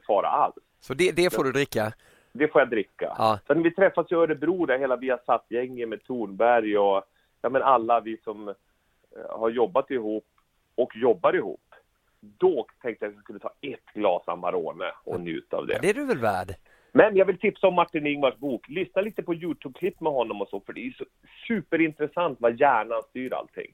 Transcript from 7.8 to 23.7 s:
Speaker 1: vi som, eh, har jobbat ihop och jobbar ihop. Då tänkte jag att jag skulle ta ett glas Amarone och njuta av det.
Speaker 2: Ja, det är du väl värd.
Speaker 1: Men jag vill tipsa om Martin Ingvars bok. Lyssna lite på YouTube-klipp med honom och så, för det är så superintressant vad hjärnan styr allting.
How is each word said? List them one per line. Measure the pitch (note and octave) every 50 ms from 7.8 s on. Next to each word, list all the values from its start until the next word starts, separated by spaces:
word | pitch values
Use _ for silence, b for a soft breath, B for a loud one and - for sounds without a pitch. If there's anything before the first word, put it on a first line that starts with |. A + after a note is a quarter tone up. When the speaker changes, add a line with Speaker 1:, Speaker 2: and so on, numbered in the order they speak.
| A2+ A2+ A#2+ A2+
Speaker 1:
vi | G#2+ A2+ A2
som, | - - A2+ G#2 G#2 G#2
eh, | G2+ G2 _ _ _ _ _ _ _ _ _ _ _ - G2+ - -
har | - G#2+ A2+ A#2
jobbat | A#2 B2 A#2 G2 - C3+ C3+ -
ihop | C#3 A#2+ G#2+ G#2+ G#2+ G#2+ _ _ _ _ _ _ _ _ _ _ -
och | - B2 - -
jobbar | A2 B2 B2 G#2 - - D3+ F3
ihop. | E3+ A2+ F2+ - - _ _ - - _ _ _ _ _ _ _ _
Då | G#2+ G#2 G#2 - F3+ F#3 D#3+ A#2+ G#2 _ _ _
tänkte | - A#2+ G#2+ - A2
jag | G#2
att | G2+
jag | G#2 _
skulle | - G#2+ G2
ta | - - - _
ett | - C#3 - - _ - -
glas | G#2+ G#2+ F#2+ F2 E2+ -
Amarone | F2 F2 F2 F2+ F2+ F#2 F2+ D#2+ D2 D2+ E2+ F#2 E2 - - _
och | - F2+ F2
njuta | F2 E2+ D#2+ - - - -
av | E2+ C#2
det. | A1 -
Speaker 2:
Ja, | -
det | - G3
är | G#3+
du | C#4 D4
väl | C4 G#3+
värd. | C3+ A2+ G#2 G2 F#2 F#2 F#2+ F#2 - b b b b b b b
Speaker 1:
Men | C#3 F#3 G#3+ G3+
jag | F#3+ F#3+
vill | F#3+ F#3
tipsa | - - G3 - - -
om | F#3 F3+
Martin | F3 E3+ - - D#3 D3
Ingvars | D3 C#3+ C#3+ C#3+ B2+ -
bok. | - C#3 C#3+ A#2+ - - -
Lyssna | D3+ F#3+ F3 - - F#3+
lite | G3+ A3+ - - E3+
på | F3 E3+
YouTube-klipp | D#3 F3 E3+ C#3 _ - C#3 B2+ - F3 G3+ - -
med | D#3+ D#3 C#3+
honom | B2+ A2+ A2 G#2 G2+
och | G2
så, | - - G2+
för | _ - -
det | - A3+
är | C4+
så | - - - _ _ _ _ _ - - -
superintressant | - A#3 F#3+ - - E3 D#3+ E3 D#3 D3+ - D3+ D3 - F3 F3 D#3 B2+ -
vad | A#2 A#2 A#2 A#2+
hjärnan | D3 C#3 B2 G#2+ G#2+ A#2 A#2 A2+ - _
styr | - B2+ B2+ B2 F#2+
allting. | B1+ - - - - - -